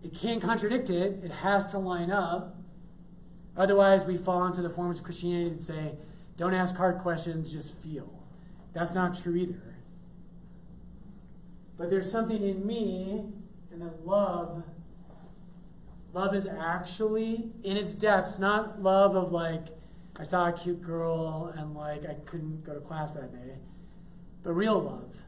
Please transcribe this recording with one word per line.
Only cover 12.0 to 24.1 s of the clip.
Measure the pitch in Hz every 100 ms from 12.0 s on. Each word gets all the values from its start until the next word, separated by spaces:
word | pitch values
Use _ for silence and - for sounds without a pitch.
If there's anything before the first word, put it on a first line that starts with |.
| 185
something | 226 226 220
in | 196 190
me, | 202 233 202 185 190 220 - - - - -
and | 170
that | 170 160 165
love, | 202 190 175 165 165 160 - - - - - - - - - - - - - -
love | 180 196 196
is | 190
actually, | 160 165 180 175 - 214 220 226 226 226 -
in | 196 202
its | 196 -
depths, | 214 190 - -
not | 196 214 214 -
love | 190 190 196 185
of, | 180
like, | 175 165 160 - - - - - -
I |
saw | 160 180 175
a |
cute | 170 180 175
girl | 170 165 165 165 160 156 170 156
and, | 151
like, | 151 151 147 147
I |
couldn't | 147 - 170 156 156
go | 160
to | 147
class | - 160 151
that | 151 123
day, | 123 127 131 - - - - -